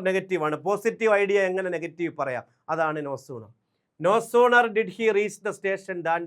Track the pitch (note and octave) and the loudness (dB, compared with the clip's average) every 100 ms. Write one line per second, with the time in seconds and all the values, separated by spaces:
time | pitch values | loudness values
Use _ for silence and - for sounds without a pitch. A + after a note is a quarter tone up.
0 | F#3 F#3+ F#3+ F3+ D3+ D3+ D#3 G#3 A3+ G#3 | 0 -2 0 -2 0 -2 -2 -2 -2 0
1 | A3 G3+ G3+ G3+ F#3 F#3 F#3 E3+ D#3+ D#3+ | 2 4 4 2 2 -2 -4 -6 -8 -6
2 | E3+ D3 C3+ B2 - _ - D#3+ D#3 D3+ | -6 -4 -6 -6 -10 _ -6 -2 -2 -4
3 | D3 C3 - B2 G#2+ _ _ _ _ - | -6 -10 -12 -16 -18 _ _ _ _ -2
4 | E3 A3 A3+ A#3+ A#3+ A#3+ A#3 G#3 G3 F#3 | 2 2 2 4 6 6 4 0 -2 0
5 | A3 G3+ G#3 G3+ G#3 - G3 F#3+ F#3+ F3+ | 0 2 0 -4 -8 -6 -4 -4 -6 -6
6 | E3 E3+ | -2 -2